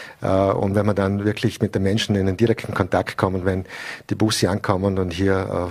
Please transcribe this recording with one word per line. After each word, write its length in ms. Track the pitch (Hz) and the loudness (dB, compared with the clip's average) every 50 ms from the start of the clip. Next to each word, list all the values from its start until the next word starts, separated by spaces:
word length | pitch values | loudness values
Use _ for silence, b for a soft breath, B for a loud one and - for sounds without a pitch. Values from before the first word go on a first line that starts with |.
| B B B B | B B B B
Äh, 60 | - | -2
und 480 | - 95 95 98 98 101 - 104 98 98 | 0 2 2 4 2 2 2 0 0 2
wenn 100 | 104 101 | 2 2
man 120 | 107 98 | 2 2
dann 280 | 98 98 98 101 101 101 | 2 2 0 0 0 0
wirklich 360 | 107 101 - - 107 - - | -2 0 0 -2 -2 0 0
mit 160 | 110 101 - | -2 0 0
den 80 | 98 98 | 0 0
Menschen 320 | 98 101 110 - - 104 | 2 0 0 0 0 0
in 100 | 98 95 | 2 2
den 100 | 98 95 | 0 2
direkten 380 | - 113 113 113 - - - - | 2 2 2 2 0 -4 -4 -2
Kontakt 420 | - 98 - - 90 92 - - | -2 -2 0 0 0 0 -2 -2
kommt, 280 | - 107 95 95 95 90 | 0 0 0 0 0 0
wenn 220 | 95 92 92 95 B B B B B B B B - | 0 -2 -2 -4 B B B B B B B B -6
die 60 | - | -2
Busse 340 | 95 107 107 - - 107 87 | 0 0 0 2 2 0 0
ankommen 480 | 95 107 - - 98 92 95 101 95 95 | 0 0 0 0 0 2 2 0 0 0
und 140 | 92 90 | -2 -2
hier, 560 | 85 87 98 98 95 95 95 101 98 90 90 | 0 0 2 2 2 0 0 -2 -2 -4 -4
äh, 20 | 90 | -4